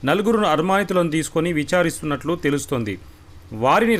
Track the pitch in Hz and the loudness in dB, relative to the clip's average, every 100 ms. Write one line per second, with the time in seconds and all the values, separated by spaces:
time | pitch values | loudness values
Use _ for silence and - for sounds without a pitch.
0 | 127 170 214 226 208 151 175 190 202 185 | 0 0 2 2 2 2 2 0 2 0
1 | 170 156 156 165 165 160 147 180 170 - | 0 -2 -2 -2 -2 -2 0 0 0 -2
2 | 156 143 131 175 156 139 135 131 107 95 | -6 -4 -4 -2 0 -2 -2 -4 -4 -8
3 | - - - - - 110 123 165 226 | -12 -20 -20 -20 -14 -2 2 4 4